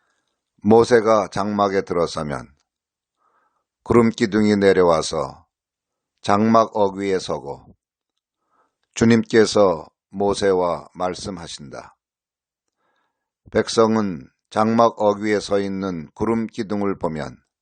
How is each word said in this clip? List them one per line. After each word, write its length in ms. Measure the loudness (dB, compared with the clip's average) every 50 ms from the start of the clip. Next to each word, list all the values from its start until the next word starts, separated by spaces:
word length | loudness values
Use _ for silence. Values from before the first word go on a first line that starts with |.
| _ _ _ _ _ _ _ _ _ _ _ _ 2
모세가 640 | 4 6 6 6 6 4 2 4 2 2 0 0
장막에 560 | -4 -6 -6 -6 -4 -2 0 0 0 0 -2 -4
들어서면 680 | -2 -2 -2 -2 -2 -4 -6 -8 -6 -8 -10 -10 -14 _ _ _ _ _ _ _ _ _ _ _ _ _ _ _ _ _ _ _ _ _ _ _ _ _ _ -2
구름 260 | 2 4 4 4 4
기둥이 460 | 0 -2 -2 0 0 0 2 2 2
내려와서 920 | 4 4 4 6 6 4 4 2 2 0 -4 -6 -6 -6 -8 -10 -18 _ _ _ _ _ _ _ _ _ _ _ _ _ _ _ _
장막 540 | -2 0 0 2 2 4 4 4 2 2 0
어귀에 440 | -2 -2 -2 -2 -4 -4 -4 -4 -4
서고 480 | -4 -6 -8 -8 -10 -12 -16 -16 -18 -20 -20 _ _ _ _ _ _ _ _ _ _ _ _ _ _ _ _ _ _ _ _ _ _ _ -2
주님께서 880 | 2 4 4 4 4 2 2 4 4 4 4 4 4 4 4 2 -2 -8 -18 _ _ _ _
모세와 800 | -6 -2 -2 -2 0 0 0 0 0 0 0 -2 -4 -6 -8 -14 -10
말씀하신다. 1000 | -6 -6 -6 -6 -8 -10 -12 -12 -12 -14 -16 -16 -16 -18 -16 -18 -18 -18 -20 _ _ _ _ _ _ _ _ _ _ _ _ _ _ _ _ _ _ _ _ _ _ _ _ _ _ _ _ _ _ _ -4
백성은 760 | -2 -2 -2 0 2 2 2 2 2 -2 -2 -4 -8 -10 -14 -20 _ _ _ _
장막 460 | -2 -2 0 0 2 2 2 2 0 0
어귀에 400 | -2 -2 0 -2 -2 -2 -2 -2
서 200 | -2 -2 -4 -4
있는 500 | -4 -4 -6 -6 -6 -6 -8 -10 -12 -14 _
구름 320 | -6 -4 -4 -2 -4 -4
기둥을 500 | -8 -8 -10 -8 -6 -6 -4 -4 -4 -6
보면 400 | -4 -6 -6 -6 -6 -10 -10 -12 _ _ _ _ _